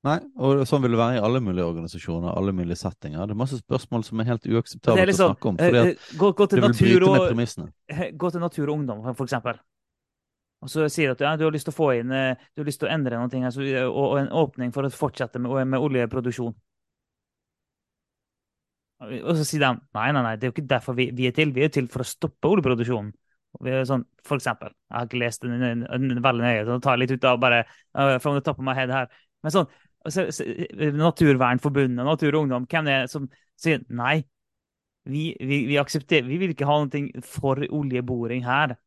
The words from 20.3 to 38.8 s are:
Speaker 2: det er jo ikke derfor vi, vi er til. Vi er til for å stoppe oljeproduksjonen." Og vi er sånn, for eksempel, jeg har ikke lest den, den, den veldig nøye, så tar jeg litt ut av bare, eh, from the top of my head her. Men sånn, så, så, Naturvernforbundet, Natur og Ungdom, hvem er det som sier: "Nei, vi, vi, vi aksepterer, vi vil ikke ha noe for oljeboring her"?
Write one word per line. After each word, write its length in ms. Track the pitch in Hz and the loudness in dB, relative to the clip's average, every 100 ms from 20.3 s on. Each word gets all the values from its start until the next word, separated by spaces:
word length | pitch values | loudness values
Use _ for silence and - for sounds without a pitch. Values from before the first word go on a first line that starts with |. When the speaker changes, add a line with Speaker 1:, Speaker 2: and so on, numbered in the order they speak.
| 110 | -2
Speaker 2:
det 80 | 123 | -4
er 60 | |
jo 40 | 117 | -6
ikke 120 | 143 | -2
derfor 280 | 127 - 123 | -2 0 -2
vi, 100 | 127 127 | -2 0
vi 80 | 127 | 0
er 40 | |
til. 200 | 123 151 127 | 2 0 2
Vi 80 | 151 | 0
er 60 | |
til 140 | 143 123 | 0 -4
for 140 | 123 | -6
å 40 | 123 | -8
stoppe 420 | - 160 _ 147 | -6 -8 _ 2
oljeproduksjonen." 580 | 202 135 120 120 120 104 - _ _ _ - | 2 2 0 0 -2 -6 -14 _ _ _ -10
Og 80 | 127 | -4
vi 60 | 131 | -2
er 100 | 131 | 0
sånn, 160 | 131 - _ | -2 -4 _
for 160 | - 143 | -6 -4
eksempel, 300 | 131 110 - | -2 -6 -10
jeg 240 | _ _ 120 | _ _ -8
har 120 | 120 | -6
ikke 100 | 123 | -2
lest 220 | 120 - | -2 -4
den, 140 | 123 120 | -6 -2
den, 220 | 127 117 | -2 -2
den 380 | 117 127 131 120 | -6 -4 -2 0
veldig 220 | 131 120 120 | 0 2 2
nøye, 160 | 113 110 | 0 0
så 80 | 123 | -2
tar 160 | 135 123 | 0 2
jeg 60 | |
litt 140 | 127 131 | 0 2
ut 80 | 131 | 2
av 120 | 123 | 4
bare, 220 | 127 120 117 - _ - | 4 2 0 -12 _ 0
eh, 160 | 139 127 | 2 2
from 140 | 151 143 | 0 0
the 60 | 151 | -2
top 160 | 135 | -4
of 20 | 131 | -4
my 100 | 131 | -2
head 160 | 127 | -2
her. 160 | 135 123 _ _ _ | -2 -4 _ _ _
Men 80 | 156 | 0
sånn, 160 | 185 160 _ _ _ 160 | 0 0 _ _ _ -6
så, 220 | 170 180 | -4 -4
så, 120 | - - - - - 151 | -4 -8 -8 -10 -4 -2
Naturvernforbundet, 1120 | 147 165 - 156 131 127 123 151 139 131 120 135 | 2 2 6 4 6 4 2 2 2 0 0 0
Natur 300 | 160 151 151 | 0 2 2
og 80 | |
Ungdom, 220 | 147 123 127 | 0 -2 -2
hvem 220 | 165 151 | -2 0
er 160 | 135 | 0
det 80 | 131 | 0
som 140 | 151 135 _ _ _ | -6 -10 _ _ _
sier: 240 | 165 143 - | 0 0 -2
"Nei, 340 | 120 120 156 - _ _ _ _ _ _ _ - | -4 0 0 -2 _ _ _ _ _ _ _ -8
vi, 260 | 143 160 - | -6 -6 -6
vi, 260 | 131 143 127 | -2 -2 0
vi 80 | 143 | 0
aksepterer, 480 | 139 156 - 156 123 | 0 -4 2 0 2
vi 120 | 160 | -4
vil 120 | 185 160 | -4 -2
ikke 140 | 139 | 0
ha 100 | 151 | 2
noe 380 | 147 147 143 127 - | 0 -4 -6 -10 -14
for 360 | - 139 135 143 | -4 -2 -2 -2
oljeboring 760 | 151 143 123 127 123 117 127 123 | -4 -2 -4 -4 -4 -4 -4 0
her"? 300 | 135 147 123 | 0 0 -4